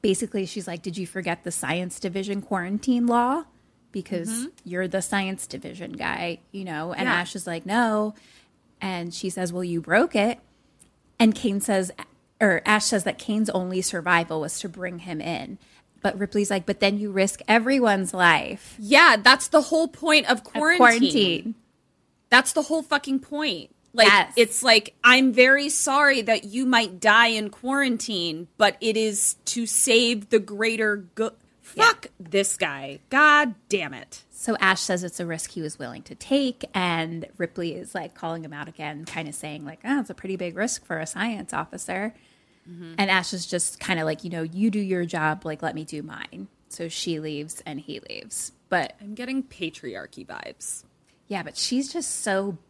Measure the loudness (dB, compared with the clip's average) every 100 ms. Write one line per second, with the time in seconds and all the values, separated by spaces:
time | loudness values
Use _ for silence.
0 | 0 -2 -2 -6 -6 -8 -10 -10 -8 -8
1 | -8 -8 -6 -6 -6 -6 -4 -4 -4 -6
2 | -6 -6 -6 -8 -4 -6 -4 -4 0 0
3 | 2 2 2 -2 -6 _ _ _ _ -12
4 | -6 -6 -4 -6 -8 _ -10 -6 -4 -4
5 | -2 -2 -4 -6 -10 -12 -14 -14 -14 -8
6 | -6 -4 -6 -10 _ -12 -10 -8 -8 -4
7 | 0 0 -2 -8 -8 -8 -2 0 2 2
8 | -2 -6 _ _ _ _ _ _ -8 -6
9 | -8 -6 -6 -4 -4 -4 -4 -4 2 2
10 | 4 2 0 -2 _ _ _ _ _ _
11 | _ _ 2 4 -2 -2 0 -2 -2 -8
12 | -18 _ _ _ 2 2 2 2 2 -2
13 | -2 -6 -4 -2 0 -2 -2 -4 -4 -4
14 | 2 2 2 -4 -4 -6 -10 -8 -10 -10
15 | -10 -8 -6 -6 -8 -14 _ _ _ _
16 | -4 -2 -2 -2 0 -2 -2 0 0 0
17 | -2 0 0 -2 2 2 4 2 4 2
18 | 0 4 6 6 2 -10 -14 -16 4 8
19 | 8 8 6 6 6 4 4 0 0 -2
20 | 2 4 4 -2 -2 -2 2 6 6 6
21 | 2 4 2 0 -4 -12 _ _ _ _
22 | _ _ _ 4 4 -2 0 -4 0 -4
23 | -2 -4 -4 -6 -4 -4 -10 _ _ 4
24 | 8 8 4 4 2 4 4 4 4 _
25 | 6 8 6 6 8 6 2 -2 0 4
26 | 4 4 2 0 -2 -4 2 2 2 0
27 | 6 6 6 2 -4 -8 -4 0 0 -2
28 | -4 -4 -4 -6 -12 _ 2 2 0 2
29 | 0 2 -2 -2 -6 -6 -2 0 4 6
30 | 4 0 2 0 0 -4 -2 0 0 -2
31 | -6 -6 -6 -6 _ _ -16 4 4 4
32 | -8 _ -2 0 0 -2 -4 -6 -12 -14
33 | _ 4 6 6 4 -4 _ -4 -4 -10
34 | -18 -20 _ -10 -4 2 4 2 0 -2
35 | -4 -8 -8 -6 -8 -8 -10 -8 -14 -14
36 | -18 -20 -2 0 0 -4 -6 -2 -2 -2
37 | -4 -6 -12 _ -8 -6 -8 -8 -10 -10
38 | -10 -10 -8 -8 -10 -10 -12 -10 -10 -10
39 | -10 -10 -10 -10 -12 -12 -14 -14 -4 -4
40 | -4 -10 -8 -6 -6 -4 -6 -6 _ -8
41 | -6 -6 -6 -6 -8 -8 -8 -12 -8 -6
42 | -6 -10 _ _ _ _ -20 -18 -14 -4
43 | 0 2 0 -8 -6 -4 -4 -6 -4 -2
44 | -2 -4 -6 -8 -8 0 0 0 -2 -2
45 | -2 -2 -2 -2 -6 -6 -6 -6 -10 -12
46 | -12 -14 -14 -14 -18 _ _ -12 -10 -6
47 | -6 -6 -6 -8 -10 -12 -12 -14 -12 -16
48 | -14 -18 -12 -10 -10 _ _ -2 -2 -10
49 | -16 -12 -6 -6 -6 -8 -10 -10 -14 -12
50 | -14 -18 -16 -14 -14 -14 -12 -12 _ _
51 | _ _ _ -10 -8 -6 -2 -2 -4 -6
52 | -6 -6 -2 -2 -2 -8 _